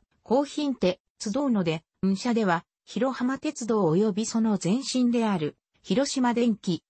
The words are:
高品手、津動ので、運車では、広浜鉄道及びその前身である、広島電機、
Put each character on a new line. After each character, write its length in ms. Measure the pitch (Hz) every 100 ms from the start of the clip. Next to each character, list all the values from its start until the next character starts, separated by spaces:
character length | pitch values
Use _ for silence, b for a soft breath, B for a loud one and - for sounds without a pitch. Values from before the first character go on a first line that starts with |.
| _ _
高 240 | - 247 285
品 300 | - 294 247
手、 240 | 180 185 _ _
津 140 | 220
動 180 | 247 277
の 140 | 214
で、 180 | 165 160 - _
運 120 | 190 196
車 200 | 247 226
で 100 | 202
は、 200 | 170 - _ -
広 320 | 196 247 247
浜 220 | 247 269
鉄 260 | 302 302 226
道 180 | 220 170
及 200 | 170 214
び 140 | 196 220
そ 140 | 226
の 180 | 220 196
前 180 | 165 240
身 280 | 262 254 247
で 140 | 240 226
あ 100 | 185
る、 220 | 147 - _ _
広 300 | - 190 277
島 240 | 269 254 233
電 200 | 240 196
機、 280 | - 170